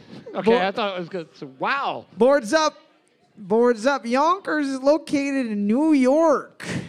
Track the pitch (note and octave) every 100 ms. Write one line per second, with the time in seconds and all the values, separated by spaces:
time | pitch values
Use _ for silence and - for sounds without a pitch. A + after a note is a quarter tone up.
0 | - - - D4+ F#3+ A#3 F#3+ - G#3 F#3
1 | E3 F#3 D#3+ - C#3+ C3 F3+ C#4 A3+ C3
2 | - - B3 C#4+ G#3 D#4 D4+ - _ _
3 | _ _ _ - F#3 A3 A#3+ A3+ A#3+ C#4
4 | A#3 B3+ D#4 F#4+ F4+ D4+ C#4 C4+ C4+ D#4
5 | D4+ D4 C#4 C4+ A#3 G#3 G3+ A#3+ D#4+ D4
6 | B3+ D4 E4 A#3+ - - - -